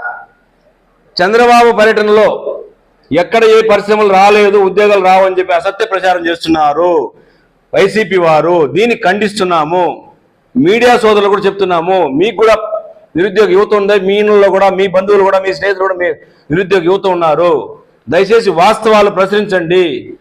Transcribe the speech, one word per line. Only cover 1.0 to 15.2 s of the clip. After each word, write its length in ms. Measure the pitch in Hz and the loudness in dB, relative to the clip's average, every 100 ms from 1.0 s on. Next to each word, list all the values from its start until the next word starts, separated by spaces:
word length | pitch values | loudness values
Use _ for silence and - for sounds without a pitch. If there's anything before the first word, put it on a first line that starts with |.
| _ - | _ -4
చంద్రబాబు 540 | 180 226 240 240 240 208 | 0 2 4 4 4 2
పర్యటనలో 500 | 214 214 208 208 202 - - - - _ _ _ - | 2 0 0 2 2 -2 -8 -12 -14 _ _ _ -6
ఎక్కడ 320 | 147 175 226 | -4 0 2
ఏ 140 | 226 220 220 | 4 4 4
పరిశ్రమలు 400 | 202 196 214 208 190 | 0 0 0 2 4
రాలేదు, 380 | 202 208 202 202 | 4 4 4 2
ఉద్యోగాలు 460 | 196 185 208 202 | 0 2 2 2
రావని 340 | 185 190 190 185 | 2 4 2 0
చెప్పి 140 | 180 | -2
అసత్య 320 | 170 190 190 220 | -2 -2 -4 -4
ప్రచారం 380 | 185 185 180 170 | -2 -2 -2 -2
చేస్తున్నారు 640 | 165 160 160 151 147 175 165 113 - _ _ _ _ _ | -6 -4 0 0 0 0 0 -4 -10 _ _ _ _ _
వైసీపీ 440 | 147 196 202 190 175 | 0 0 0 -2 0
వారు. 380 | 165 156 156 175 139 147 | 0 2 2 0 0 0
దీన్ని 200 | 240 233 | -2 -2
ఖండిస్తున్నాము. 880 | 180 202 208 208 185 170 151 180 170 127 - _ _ _ _ 123 | -2 -2 -4 -4 -2 -2 -2 -2 -2 -6 -16 _ _ _ _ -2
మీడియా 380 | 156 226 247 240 | 0 2 2 2
సోదరులు 320 | 220 214 202 | 2 2 0
కూడా 100 | 202 190 | 0 -2
చెప్తున్నాము, 520 | 196 185 175 170 190 160 135 | -2 -2 -2 -2 -2 0 0
మీకు 180 | 208 185 | -2 0
కూడా 180 | 220 214 220 - - - _ 156 | 2 2 -2 -8 -10 -20 _ -4
నిరుద్యోగ 340 | 202 196 202 | -2 0 2
యువత 220 | 185 208 | 2 0
ఉంది, 220 | 208 202 208 | 0 0 0
మీ 160 | 190 202 | 0 -2
ఇళ్ళలో 280 | 208 208 196 | 2 2 2
కూడా, 180 | 190 196 | 2 0
మీ 160 | 185 196 | 0 -2
బంధువులు 360 | 185 196 202 | -2 0 2